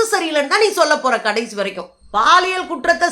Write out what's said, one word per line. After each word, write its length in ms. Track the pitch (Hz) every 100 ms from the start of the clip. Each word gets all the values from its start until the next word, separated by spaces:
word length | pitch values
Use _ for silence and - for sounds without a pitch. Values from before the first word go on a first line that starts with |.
| 440
சரியில்லைன்னு 360 | 392 330 302 285
தான் 140 | 403
நீ 100 | 427
சொல்ல 280 | - 302 302
போற 220 | 254 226
கடைசி 340 | 220 214 233
வரைக்கும். 360 | 208 196 185 175 _ -
பாலியல் 560 | 208 247 349 359 370 285
குற்றத்தை 420 | 311 339 339 339